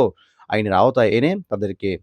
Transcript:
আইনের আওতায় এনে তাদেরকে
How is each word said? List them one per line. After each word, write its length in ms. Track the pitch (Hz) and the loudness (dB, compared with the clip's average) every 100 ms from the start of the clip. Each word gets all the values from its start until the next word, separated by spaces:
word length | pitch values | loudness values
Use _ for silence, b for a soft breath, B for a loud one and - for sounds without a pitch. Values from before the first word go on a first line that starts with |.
| 113 b b b b | 4 b b b b
আইনের 260 | 107 107 | -4 0
আওতায় 360 | 92 120 127 107 | 2 2 2 2
এনে 220 | 113 147 196 - | 2 0 -2 -6
তাদেরকে 400 | 107 101 95 98 85 | -6 -6 -6 -6 -6